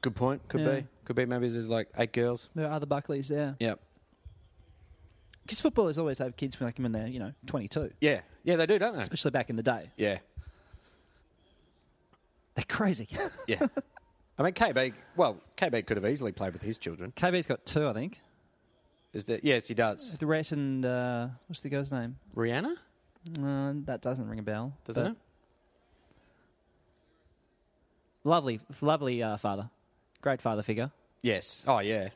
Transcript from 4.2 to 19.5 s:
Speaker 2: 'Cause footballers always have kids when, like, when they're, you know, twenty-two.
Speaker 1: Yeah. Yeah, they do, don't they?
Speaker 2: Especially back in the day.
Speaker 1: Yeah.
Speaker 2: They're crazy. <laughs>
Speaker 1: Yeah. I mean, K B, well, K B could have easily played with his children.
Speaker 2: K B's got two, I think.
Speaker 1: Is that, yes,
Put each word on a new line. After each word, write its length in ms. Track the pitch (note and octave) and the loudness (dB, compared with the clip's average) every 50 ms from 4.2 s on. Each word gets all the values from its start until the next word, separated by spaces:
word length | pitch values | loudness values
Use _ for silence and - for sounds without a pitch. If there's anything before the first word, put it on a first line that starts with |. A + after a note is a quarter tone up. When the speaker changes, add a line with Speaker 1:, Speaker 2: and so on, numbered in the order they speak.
| _ - - - - - _ _ - _ - - - - - _ - - _ _ _ - - - _ - | _ -20 -20 -20 -20 -20 _ _ -20 _ -20 -20 -20 -20 -20 _ -20 -20 _ _ _ -20 -20 -20 _ -4
Speaker 2:
'Cause 120 | G#3+ - | -2 2
footballers 360 | - D#4+ A#3 - G#3+ F3 D3+ D3 | 2 2 4 4 2 2 2 0
always 180 | E3 D3+ C3+ - | 0 0 0 -2
have 160 | C3+ B2+ A#2+ | -4 -6 -4
kids 240 | - - C3+ B2+ - | -4 -4 -4 -4 -4
when, 80 | C3 A#2+ | -4 -4
like, 100 | A#2 - | -4 -2
when 120 | B2+ B2 | -2 -2
they're, 160 | A2 A2 G#2+ A2+ | 0 -2 -4 -4
you 120 | B2+ B2+ | -6 -6
know, 120 | A2 G2+ - _ - | -8 -8 -10 _ -12
twenty-two. 480 | C3 - C#3+ G#2+ G2 - D#3+ D3+ - - - | -6 -4 -4 -4 -2 -4 -4 -4 -4 -4 2
Speaker 1:
Yeah. 200 | - D3+ C#3+ G#2 - - - - _ | 2 4 4 2 -2 -10 -20 -8 _
Yeah, 120 | - F3 E3 | 2 4 4
they 80 | E3 | 4
do, 120 | D#3 G#3 G#3 | 4 4 2
don't 140 | F3+ A#3 A#3 | 2 0 0
they? 60 | D#3+ | -2
Speaker 2:
Especially 300 | A2 - - E3 - D3+ | -4 -4 -2 0 -2 2
back 180 | B2 C3+ A#2 - | 2 0 0 0
in 40 | A#2+ | -2
the 80 | A2+ A2 | 0 2
day. 280 | B2+ B2 A2 D#2 - - | 2 2 0 -2 -12 -4
Speaker 1:
Yeah. 240 | - G#2 G#2 G2 F#2 - _ _ - - - - - - - - - _ _ _ _ _ _ _ _ _ _ _ _ _ _ _ _ _ _ _ _ _ _ _ _ _ _ _ _ _ _ _ _ _ _ _ | 0 0 2 2 0 -6 _ _ -16 -16 -16 -18 -20 -20 -20 -20 -20 _ _ _ _ _ _ _ _ _ _ _ _ _ _ _ _ _ _ _ _ _ _ _ _ _ _ _ _ _ _ _ _ _ _ _
Speaker 2:
They're 100 | - - - | -6 -4 -2
crazy. 400 | - - A3 G3+ F3+ A2+ A2+ - - - G4+ F#4 | -2 2 2 2 2 2 -2 -8 -4 -4 -4 -4
<laughs> 200 | - - C5+ - | -4 -8 -2 -2
Speaker 1:
Yeah. 200 | - - - B3+ - - - _ _ - _ _ _ _ _ _ _ - | 2 2 2 2 0 -2 -8 _ _ -20 _ _ _ _ _ _ _ 2
I 60 | C#3 | 2
mean, 100 | F3 F3+ | 2 4
K 180 | - A3+ G#3+ D3 | 4 2 4 4
B, 200 | C3 C3 C3 A2 - - - - | 4 2 2 0 -6 -18 -12 2
well, 240 | - F3+ C3 G#2 F2+ - - _ | 4 4 4 4 0 -10 -18 _
K 140 | - - E3+ | 0 0 2
B 120 | B2 A#2 G#2 | 2 0 2
could 120 | - A2+ G2+ | 2 0 2
have 80 | F#2+ | 2
easily 260 | G#2 C3 D3 C3+ A2 F#2 | 2 2 2 0 -4 -4
played 180 | - G2+ F#2+ | -2 -4 -4
with 100 | E2+ F2 - | -4 -4 -6
his 140 | G2+ A2+ - | -6 -6 -6
children. 360 | - - E2 D#2+ F2 F#2 - | -6 -8 -8 -8 -10 -12 -6
Speaker 2:
K 140 | - - F3+ | 0 0 2
B's 140 | F3+ F3+ E3 | 2 2 0
got 200 | - B2+ - _ | 0 -4 -4 _
two, 220 | - - D#3 D3+ C#3+ | 0 2 2 2 2
I 60 | A2 | 0
think. 260 | G#2+ B2+ F3+ - - _ _ _ _ _ _ _ _ _ _ _ _ _ _ _ _ _ _ _ | -2 -4 -6 -8 -12 _ _ _ _ _ _ _ _ _ _ _ _ _ _ _ _ _ _ _
Speaker 1:
Is 100 | G#2+ G2+ | -8 -4
that, 180 | - A2+ - - | -2 -2 0 4
yes, 240 | D3 | 4